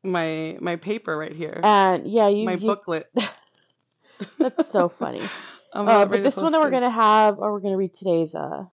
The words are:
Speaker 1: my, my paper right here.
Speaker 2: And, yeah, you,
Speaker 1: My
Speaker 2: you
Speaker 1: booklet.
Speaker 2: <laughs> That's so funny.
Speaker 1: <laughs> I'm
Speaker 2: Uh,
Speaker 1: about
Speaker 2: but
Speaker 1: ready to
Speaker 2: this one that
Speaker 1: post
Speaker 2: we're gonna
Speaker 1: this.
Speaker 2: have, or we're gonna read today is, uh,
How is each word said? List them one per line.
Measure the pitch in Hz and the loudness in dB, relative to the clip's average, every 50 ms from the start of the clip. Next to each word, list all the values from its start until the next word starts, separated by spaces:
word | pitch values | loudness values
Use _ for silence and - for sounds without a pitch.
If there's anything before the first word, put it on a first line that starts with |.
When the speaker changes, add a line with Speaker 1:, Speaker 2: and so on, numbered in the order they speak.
Speaker 1:
my, | _ 190 180 175 165 160 160 156 160 160 - - | _ -4 -4 -2 -2 -4 -4 -6 -8 -8 -10 -8
my | - 175 170 170 | -6 -6 -6 -6
paper | - 196 208 226 _ - 160 151 | -6 -8 -8 -8 _ -8 -6 -6
right | 156 - 147 | -6 -10 -10
here. | 160 165 151 - - | -10 -10 -10 -8 0
Speaker 2:
And, | 175 208 214 202 196 190 185 160 - - | 2 4 4 6 4 4 2 0 -2 -2
yeah, | 202 233 214 202 | 0 2 4 4
you, | 202 208 220 | 2 2 0
Speaker 1:
My | 220 185 | -2 -4
Speaker 2:
you | 180 196 220 | -2 -2 -2
Speaker 1:
booklet. | 202 202 - - 170 160 - _ _ 240 214 185 - _ _ _ _ _ _ _ | -2 -2 -4 -6 -6 -6 -6 _ _ -4 -4 -4 -10 _ _ _ _ _ _ _
Speaker 2:
<laughs> | _ _ _ _ _ _ _ _ _ _ 202 - _ _ | _ _ _ _ _ _ _ _ _ _ -16 -16 _ _
That's | 311 254 247 - 302 - | -2 -2 0 -2 -4 0
so | - 208 175 175 | 0 0 0 0
funny. | - _ - 135 127 - - 202 | -2 _ -8 -8 -8 -8 -10 -10
Speaker 1:
<laughs> | - - - - - - _ _ - | -12 -14 -16 -18 -20 -20 _ _ -8
I'm | - 208 202 | -4 2 4
Speaker 2:
Uh, | |
Speaker 1:
about | 226 208 202 196 | 6 6 6 4
Speaker 2:
but | |
Speaker 1:
ready | 196 202 196 | 2 0 0
to | |
Speaker 2:
this | 277 - | 0 -2
one | - 294 330 | 0 -2 0
that | 302 320 | 2 2
Speaker 1:
post | 311 285 | 2 2
Speaker 2:
we're | |
gonna | 254 254 247 247 | 2 0 0 0
Speaker 1:
this. | 233 | 0
Speaker 2:
have, | 226 226 214 214 214 214 214 202 202 | 2 4 4 6 6 6 4 2 0
or | 196 208 208 | -4 -4 -4
we're | 208 | -4
gonna | 185 202 196 190 | -4 -2 -2 -2
read | 196 185 _ | -2 -4 _
today | - 185 190 170 165 165 | -6 -2 0 2 2 0
is, | 156 - | -2 -4
uh, | 160 - - 156 - 190 180 _ | -8 -8 -8 -8 -10 -12 -14 _